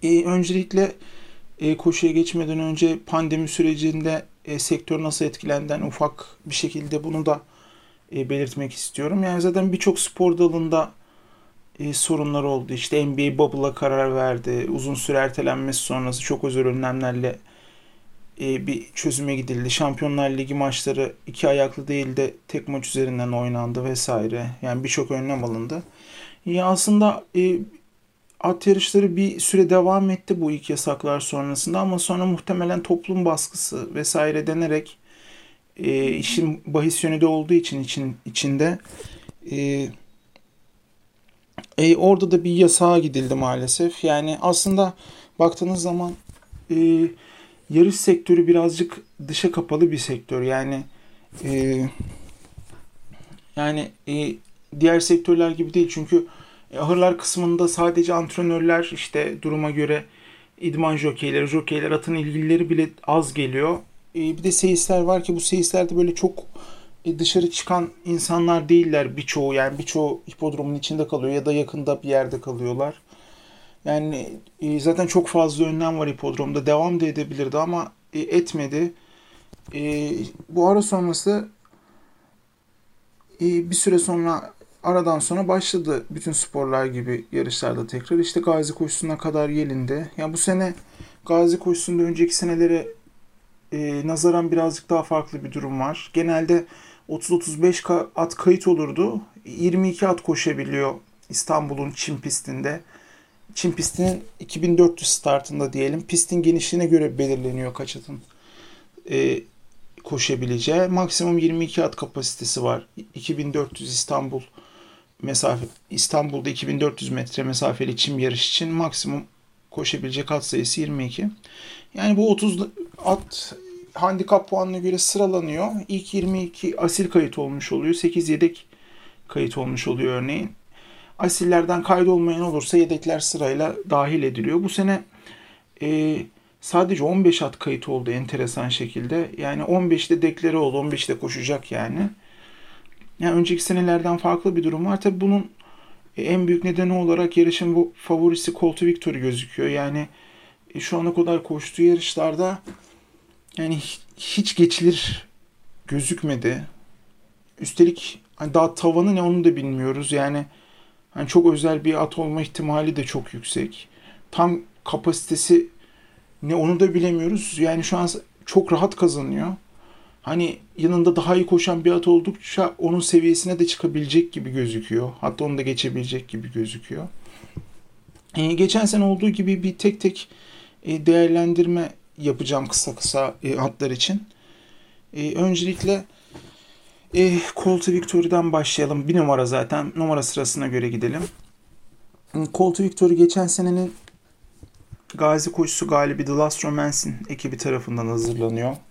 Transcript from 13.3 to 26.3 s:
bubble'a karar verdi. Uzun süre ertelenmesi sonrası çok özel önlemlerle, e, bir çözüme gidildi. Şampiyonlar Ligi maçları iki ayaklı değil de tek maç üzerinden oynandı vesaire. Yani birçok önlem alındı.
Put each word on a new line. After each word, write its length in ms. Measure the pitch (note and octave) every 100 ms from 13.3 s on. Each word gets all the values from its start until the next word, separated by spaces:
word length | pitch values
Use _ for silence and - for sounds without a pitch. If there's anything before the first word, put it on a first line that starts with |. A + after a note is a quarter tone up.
| C3+
bubble'a 360 | D3 C#3 C#3
karar 420 | C3+ C3+ C3+ C3+ C3
verdi. 520 | C3 B2 A#2+ B2 -
Uzun 240 | C3+ C3+ C3+
süre 220 | - C#3
ertelenmesi 640 | C3+ C3 C3+ C3 C3+ C3+
sonrası 420 | - C3 B2+ B2
çok 220 | - C#3
özel 240 | C#3 C3 B2+
önlemlerle, 720 | B2+ C3 C3 B2+ B2 B2 B2+ - _ - - - - - - - -
e, 260 | C3+ C3 C3+
bir 180 | C#3 -
çözüme 420 | - D#3+ C3 C#3+ C3+
gidildi. 360 | B2+ B2 B2
Şampiyonlar 580 | - D3 C3+ D3 C#3+ C#3
Ligi 240 | C3+ C3
maçları 600 | C#3+ C#3 B2 - C3+ C3 - -
iki 200 | - D3
ayaklı 400 | C#3 C3+ C#3 C#3
değil 300 | C#3+ C3 C3
de 160 | C3+ - -
tek 200 | D3+ -
maç 200 | C#3 C3
üzerinden 440 | C3+ C3 B2 B2
oynandı 520 | A#2+ B2 A#2+ A#2+ A#2+
vesaire. 640 | B2+ B2+ - A#2+ G#2+ A#2+ A#2+ B2
Yani 220 | C3 B2
birçok 280 | C3+ - C3+
önlem 320 | C3+ C3+ C3+
alındı. 400 | A#2+ A2+ A#2 D#3 E3+ - - - -